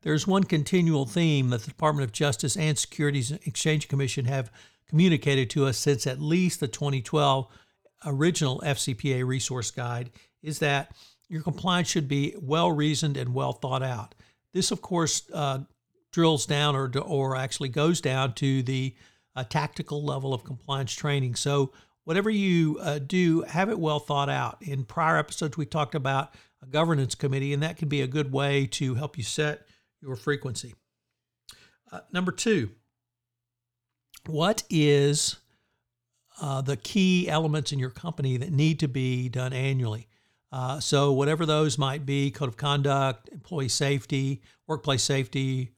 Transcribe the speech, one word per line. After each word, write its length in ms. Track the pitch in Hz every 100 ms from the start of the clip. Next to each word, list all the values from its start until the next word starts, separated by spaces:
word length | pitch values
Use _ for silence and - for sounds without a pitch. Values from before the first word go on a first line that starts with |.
There's 260 | - 151 -
one 160 | 190
continual 600 | 190 156 147 185 165 151 135
theme 440 | - 165 147 127
that 120 | 120
the 80 | -
Department 340 | - 151 147
of 80 | 131
Justice 460 | - 147 135 135 190
and 200 | 156 147
Securities 540 | - - 147 143 120
and 80 | 156
Exchange 440 | - - 160 156 -
Commission 380 | 139 135 - 123
have 260 | 139 123 - - _ _
communicated 640 | 151 180 156 - 135 127
to 140 | - 135
us 120 | 120
since 280 | - 143 -
at 160 | 131
least 380 | 151 170 180 -
the 80 | 139
twenty 340 | - 143 135
twelve 460 | 117 156 143 135 127 - _ _ _ _ 160
original 560 | 139 160 170 147 127
F 140 | - 139
C 160 | -
P 200 | 120 143
A 120 | 127 127
resource 460 | 131 - 127 113
guide, 400 | - 120 120 123 - _ _
is 160 | 151 147
that 320 | 151 143 139 - - _ _
your 140 | 165
compliance 460 | 160 147 185 180 175
should 200 | 190 139
be 280 | 139 143 -
well-reasoned 800 | 127 156 175 151 151 147 151 139
and 160 | 123
well 200 | 127 135
thought 280 | 131 131 131
out. 320 | 131 120 110 - _ _ _
This, 160 | 180 185
of 120 | 196
course, 420 | - 175 160 - -
uh, 260 | - 143 131 135 _ _ _ _
drills 340 | - 165 151 -
down 300 | 143 147 135
or, 160 | 135 127
or 360 | - 143 135 131
actually 340 | 131 - 135
goes 300 | 123 156 175
down 340 | 143 131 135
to 280 | - 139 135
the, 320 | 127 131 131 - - _ _ -
uh, 80 |
tactical 600 | 123 151 151 - 160 147
level 320 | 147 135 135 127
of 80 |
compliance 500 | - 131 - 135 139
training. 400 | - 151 143 127
So 400 | 117 - 143 135 - _ _
whatever 260 | - 170 208
you, 480 | 214 196 175 160 151
uh, 200 | 165 147
do, 420 | 139 185 175 160
have 280 | 165 165 196
it 100 | 220
well 200 | 160 147
thought 300 | - 143 139
out. 320 | 139 123 -
In 240 | - 135 127
prior 320 | - 160 165
episodes, 400 | 151 - 156 151
we 80 | 143
talked 300 | 160 147 160
about 360 | 135 135 147 - _ _
a 60 | 135
governance 480 | 147 165 156 131 -
committee, 380 | 143 135 139
and 100 | 143
that 140 | 156 170
can 120 | 147
be 120 | 143
a 60 | 131
good 240 | 143 139
way 360 | 135 139 139 135
to 260 | - 135
help 240 | 120 147 -
you 60 |
set 420 | 107 - 151 147 _ _ _ _
your 160 | 139 127
frequency. 600 | - 143 135 117 123 - _ _ _ _ _ _ _ - _ _ _
Uh, 100 | - -
number 180 | 175 185
two, 380 | - - 208 107 - _ _ _ _ _ _ _ _ _ _ _ _ _ - -
what 340 | 156 175 180 -
is, 680 | 170 147 143 143 147 - - _ _ _ _ _ _ _ _ _ -
uh, 220 | 147 135
the 160 | 135 139
key 500 | - 208 185 180 180
elements 440 | 151 160 151 147
in 80 | 139
your 100 | 127
company 480 | - 170 160 135 127
that 140 | 135
need 280 | 139 156 160
to 60 | 151
be 400 | 127 127 127 127
done 240 | 123 127
annually? 560 | 127 135 135 120 107 - _ _ _ _
Uh, 280 | 131 127 143
so 320 | - 147 143
whatever 340 | 131 139 156 160
those 320 | 151 156 131
might 280 | 139 139 135
be, 260 | 139 139
code 160 | - 139
of 80 | 113
conduct, 720 | 143 143 143 139 135 123 -
employee 380 | 165 - 170 135
safety, 720 | - 139 139 - 139 135 139 _ _ _
workplace 360 | 156 - 135
safety 680 | - 139 131 135 135 131 127